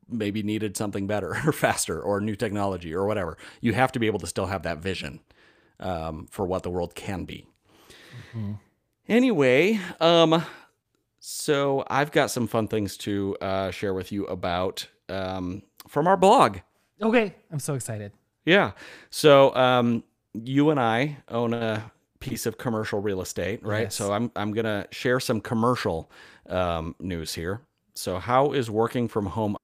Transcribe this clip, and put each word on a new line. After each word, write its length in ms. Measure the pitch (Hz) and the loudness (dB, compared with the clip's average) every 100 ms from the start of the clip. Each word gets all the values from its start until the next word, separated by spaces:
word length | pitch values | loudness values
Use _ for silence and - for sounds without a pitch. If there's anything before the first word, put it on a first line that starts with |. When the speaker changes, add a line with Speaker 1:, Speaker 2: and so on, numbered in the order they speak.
| - | -8
Speaker 1:
maybe 340 | 117 104 104 | -4 -2 -2
needed 360 | 104 107 104 98 | -2 -2 -4 -4
something 280 | 104 101 98 | -6 -4 -2
better 260 | 104 87 | -2 -2
<laughs> 140 | 104 147 | -2 -2
or 60 | |
faster 500 | - 123 101 - 80 | 2 2 0 -2 -4
or 200 | 90 101 | 0 0
new 160 | 107 104 | -2 -2
technology 560 | 113 104 101 92 85 82 | -4 0 -2 -2 -4 -2
or 100 | 98 | 0
whatever. 320 | 104 85 78 - - | 0 -4 -8 -18 -4
You 140 | 120 | -2
have 180 | 117 127 | 2 0
to 80 | 127 | 2
be 80 | 110 | 0
able 120 | 101 | -2
to 80 | 92 | -4
still 180 | - 92 | -4 -2
have 180 | 95 | -2
that 140 | 82 78 | -4 -6
vision, 420 | 92 87 76 - _ _ _ _ _ - | -4 -6 -8 -12 _ _ _ _ _ -10
um, 460 | 92 85 80 78 - | -6 -4 -4 -8 -10
for 140 | - 92 | -6 -2
what 180 | 92 | -2
the 60 | 92 | -2
world 260 | 90 87 - | -4 -4 -8
can 300 | - 92 80 | -8 -8 -8
be. 200 | - - _ _ _ - - - 120 - | -12 -16 _ _ _ -20 -20 -20 -20 -14
Speaker 2:
Mm-hmm. 200 | 113 104 107 _ _ _ _ - | -10 -8 -10 _ _ _ _ 0
Speaker 1:
Anyway, 720 | 220 254 180 131 127 180 220 180 - | 4 4 4 6 6 4 2 -4 2
um, 420 | 165 170 165 160 160 - - _ _ _ _ _ | 6 8 6 4 0 -12 -20 _ _ _ _ _
so 640 | - - - 143 139 135 - | -14 -6 0 2 2 0 -2
I've 220 | 127 151 | -2 2
got 180 | 156 127 | 2 2
some 160 | 127 113 | 0 0
fun 220 | 117 107 | 0 0
things 260 | 110 98 - | -2 -4 -6
to, 360 | - 101 98 98 | -4 -2 -2 -2
uh, 300 | 95 95 95 | -2 -2 -2
share 220 | 92 101 | -4 -4
with 200 | 95 90 | -4 -4
you 120 | 101 - | -6 -6
about, 600 | 92 90 87 92 - - _ - | -4 -2 0 -2 -4 -12 _ -10
um, 520 | 95 92 92 90 98 - _ - | -6 -4 -4 -6 -8 -12 _ -6
from 180 | 147 165 | 0 2
our 80 | 190 | 6
blog. 440 | 190 247 127 95 - _ _ - | 6 6 4 0 -16 _ _ -4
Speaker 2:
Okay. 340 | 220 233 208 - - | 2 2 2 -6 -12
I'm 80 | 151 | -8
so 140 | - | -6
excited. 400 | 139 - 107 104 - _ _ - | -6 -6 -10 -12 -16 _ _ 4
Speaker 1:
Yeah. 260 | 196 131 - - - - | 4 4 -4 -18 -20 -14
So, 440 | - 151 139 135 - | 4 8 10 8 6
um, 500 | 127 127 120 117 - _ _ | 4 4 2 0 -4 _ _
you 360 | 107 117 135 147 | -14 -2 2 4
and 100 | 147 | 4
I 380 | 117 113 147 139 - | 2 2 -2 -6 -6
own 260 | 117 117 | -2 -2
a 380 | 117 113 110 113 _ _ - | -2 -2 -4 -8 _ _ -14
piece 280 | - 113 117 | -8 -4 -6
of 100 | - | -4
commercial 420 | 131 110 107 107 | -4 -4 -2 -2
real 220 | 104 95 | -2 -4
estate, 420 | 87 - 90 113 | -6 -6 -4 -4
right? 200 | 107 107 | -4 -2
Speaker 2:
Yes. 120 | 110 - | -2 -4
Speaker 1:
So 160 | 101 | -2
I'm, 200 | 101 120 87 | 0 -2 -4
I'm 160 | 104 | -4
gonna 360 | 104 110 104 - | -2 -2 -4 -6
share 280 | - 127 127 | -4 0 0
some 200 | - 113 | 0 -2
commercial, 720 | - 117 120 123 107 82 - - - - - | -2 0 2 2 -2 -4 -8 -20 -20 -20 -6
um, 460 | 90 90 82 80 - | -2 -2 -2 -6 -8
news 360 | 90 85 78 - | -8 -6 -6 -6
here. 260 | 85 110 _ _ _ | -6 -8 _ _ _
So 240 | - - 90 | -10 -6 -6
how 360 | 98 127 143 | 0 2 2
is 160 | 139 113 | 0 -2
working 360 | 107 117 127 117 | 0 0 0 -2
from 200 | 113 101 | -2 -4
home 280 | 110 107 104 | -2 -2 -4